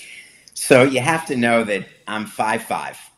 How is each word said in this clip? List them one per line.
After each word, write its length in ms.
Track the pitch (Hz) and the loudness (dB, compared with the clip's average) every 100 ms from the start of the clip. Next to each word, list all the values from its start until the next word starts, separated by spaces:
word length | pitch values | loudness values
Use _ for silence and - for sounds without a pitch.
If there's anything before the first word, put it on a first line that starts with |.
| - - - - _ | -20 -20 -20 -20 _
So 300 | - - 131 | -6 4 6
you 160 | 139 131 | 6 2
have 260 | 135 160 - | 0 -2 -2
to 100 | 131 | 0
know 280 | 120 117 | 2 2
that 240 | 104 98 90 - - | 2 -2 -6 -14 -8
I'm 200 | 107 104 | -8 -6
five 340 | - 110 113 | -4 -2 -2
five 380 | - 87 69 69 - | -4 -6 -8 -14 -20